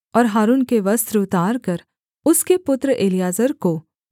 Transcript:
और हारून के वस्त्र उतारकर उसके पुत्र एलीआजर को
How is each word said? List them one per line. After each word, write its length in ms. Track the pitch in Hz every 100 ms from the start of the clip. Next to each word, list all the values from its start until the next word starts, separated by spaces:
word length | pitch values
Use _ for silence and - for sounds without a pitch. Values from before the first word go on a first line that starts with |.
| _
और 120 | 220 240
हारून 380 | 214 214 269
के 160 | 254 226
वस्त्र 380 | 190 226 - 214
उतारकर 640 | 190 185 180 247 - 170 - _ _ _
उसके 320 | 294 330 - 370
पुत्र 340 | - 269 277
एलीआजर 640 | - 196 185 180 175 254
को 260 | 302 180 160 - _ _